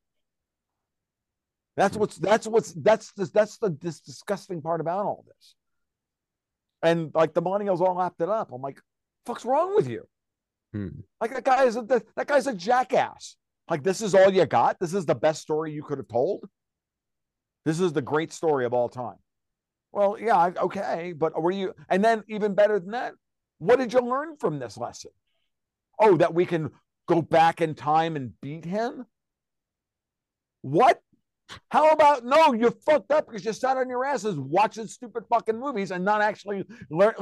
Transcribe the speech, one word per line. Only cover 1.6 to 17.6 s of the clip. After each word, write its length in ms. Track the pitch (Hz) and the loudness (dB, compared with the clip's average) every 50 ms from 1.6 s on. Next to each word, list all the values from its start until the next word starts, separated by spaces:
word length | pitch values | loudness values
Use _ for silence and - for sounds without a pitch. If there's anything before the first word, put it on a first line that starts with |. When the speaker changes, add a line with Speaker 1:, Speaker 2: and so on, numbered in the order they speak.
| _ _ - | _ _ -2
Speaker 1:
That's 180 | - 180 202 208 | 0 0 0 0
Speaker 2:
Hmm. 60 | 220 | -2
Speaker 1:
what's, 160 | 214 - - | -4 -4 -4
that's 300 | - 151 185 214 226 - | -4 0 2 2 2 0
what's, 260 | 220 220 226 - - - | 0 0 0 0 0 -8
that's 400 | 165 123 202 220 214 - - - | -2 2 2 2 2 0 -12 -10
the, 140 | - 190 | -8 -8
that's 320 | 147 - 214 214 208 - - | -2 0 0 0 0 -2 -6
the 100 | 233 202 | -4 -4
dis-, 320 | 160 - - 170 151 - | -4 -4 -8 -10 -12 -12
disgusting 600 | _ - 123 - - - 202 190 - - 185 165 135 | _ -20 -20 -16 -8 -8 -8 -8 -8 -12 -12 -10 -6
part 180 | 160 170 160 | -6 -4 -4
about 240 | 151 165 175 196 208 | -4 -4 -4 -4 -4
all 220 | 170 - 64 58 55 | -6 -6 -8 -12 _
this. 260 | _ _ _ _ _ _ _ _ _ _ _ _ _ _ _ _ _ _ _ _ _ _ _ _ _ _ _ _ _ - - | _ _ _ _ _ _ _ _ _ _ _ _ _ _ _ _ _ _ _ _ _ _ _ _ _ _ _ _ _ -2 0
And, 280 | 165 170 170 165 143 - | 2 2 2 -2 -2 0
like, 200 | 156 165 160 - | 0 0 2 2
the 80 | 175 170 | -2 -2
millennials 380 | 185 190 208 208 202 185 156 | -2 -4 -2 -2 -2 0 0
all 140 | 180 185 180 | 0 0 0
lapped 260 | 180 185 175 - - 165 | 0 -4 -6 -4 -6 -4
it 80 | 175 | -4
up. 220 | 214 226 190 - 127 | -4 -4 -6 -8 -12
I'm 100 | 123 135 | -14 -14
like, 180 | 139 135 _ _ _ _ _ _ _ _ _ - | -14 -14 _ _ _ _ _ _ _ _ _ -12
"Fuck's 180 | - 226 - - | -12 -12 -10 -4
wrong 300 | 220 262 294 349 370 403 | -2 0 0 0 0 0
with 120 | 427 147 127 | -2 -2 -2
you?" 200 | 117 95 - _ _ _ _ _ _ _ _ _ _ _ _ _ - | -4 -10 -12 _ _ _ _ _ _ _ _ _ _ _ _ _ -10
Speaker 2:
Hmm. 280 | 104 101 87 - - - _ _ - | -8 -8 -8 -10 -14 -20 _ _ -8
Speaker 1:
Like, 140 | 220 226 - | -8 -8 -6
that 100 | - 202 | -4 0
guy 200 | 269 254 262 277 | 2 2 4 4
is 120 | 508 202 | 2 0
a, 60 | 247 240 | -2 -2
that, 220 | 202 262 226 - _ - | 0 0 0 -2 _ -10
that 100 | - 254 | -8 -4
guy's 200 | - 285 285 208 | 0 0 0 0
a 80 | 277 240 | 0 -6
jackass. 840 | 180 170 214 247 254 247 - 262 170 123 107 - - - - - _ _ _ _ _ _ - | -6 -2 0 0 0 0 0 0 0 0 -2 -6 -14 -20 -20 -20 _ _ _ _ _ _ -6
Like, 140 | 170 156 131 | -6 -2 -2
this 180 | 190 185 190 | -2 -2 -2
is 140 | 226 202 160 | -2 2 6
all 180 | 196 190 202 190 | 6 6 6 6
you 140 | 185 165 | 4 2
got? 320 | 120 - 120 131 190 220 - | 4 4 2 2 2 0 -2
This 140 | 190 160 175 | -6 -6 -4
is 100 | 202 165 | -4 -2
the 100 | 147 151 | -2 -2
best 280 | 117 - 151 160 - - | 0 0 0 0 -2 -6
story 300 | - 156 151 160 160 151 | -4 -4 -4 -4 -6 -8
you 80 | 151 147 | -10 -8
could 160 | - 147 135 | -8 -8 -10
have 100 | - - | -8 -4
told? 400 | - - 135 175 214 - - 196 _ _ _ _ _ _ _ _ _ _ _ _ _ _ _ _ _ _ _ _ _ _ | -2 0 0 0 -2 -6 -10 -18 _ _ _ _ _ _ _ _ _ _ _ _ _ _ _ _ _ _ _ _ _ _